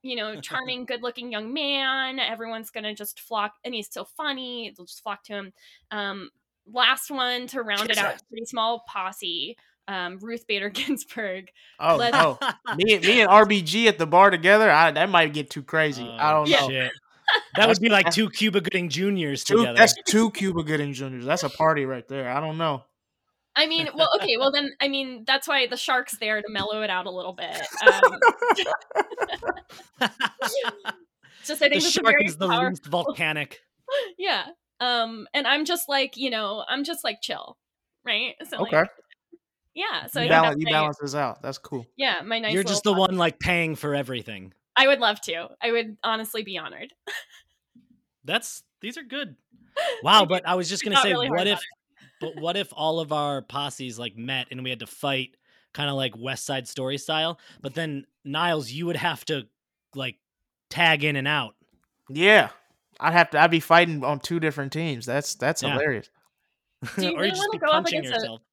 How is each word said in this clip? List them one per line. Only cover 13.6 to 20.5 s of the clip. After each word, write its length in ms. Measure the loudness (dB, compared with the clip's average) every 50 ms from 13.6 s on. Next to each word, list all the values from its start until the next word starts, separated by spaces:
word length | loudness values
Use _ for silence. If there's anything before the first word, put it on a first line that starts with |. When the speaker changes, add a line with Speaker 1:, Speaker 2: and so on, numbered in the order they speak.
Speaker 3:
G 260 | 0 0 0 4 4 4
at 80 | 4
the 100 | 4 0
bar 220 | 6 8 8 8 8
together, 400 | 6 4 6 6 6 8 8 6
I, 200 | 8 8 6 6
that 180 | 4 2 0 4
might 240 | 4 4 4 4
get 160 | 0 -6 -8 -6
too 140 | -10 -12
crazy. 400 | -10 -2 0 2 2 2 0 -6
I 300 | -10 -12 -4 0 2 4
Speaker 2:
Oh, 120 | 4 4 4
Speaker 3:
don't 60 | 4
know. 180 | 4 4 2 0
Speaker 2:
shit. 40 | 0 -2 -2
Speaker 1:
Yeah. 40 | -4 -6
<laughs> 40 | -12 _ _ _ _ _ 0 0 0 -2 -4 2
Speaker 2:
That 60 | 4 4 4
would 80 | 4
Speaker 3:
That's, 20 | 4
Speaker 2:
be 100 | 4 4
like 180 | 6 6 4
Speaker 3:
that's 100 | 4 2
Speaker 2:
two 120 | 0 0 0
Cuba 300 | 0 0 0 2 2 0
Gooding 280 | -2 0 -4 -2 -4 -2
Juniors 520 | -2 -2 0 0 0 -2 -2 -4 -4 -6 0
Speaker 3:
two, 140 | 2 4 4
Speaker 2:
together. 180 | 4 4 6 6
Speaker 3:
that's 160 | 6 6 6 -2 -2
two 240 | 2 4 4 4 2
Cuba 320 | 0 -2 -4 -2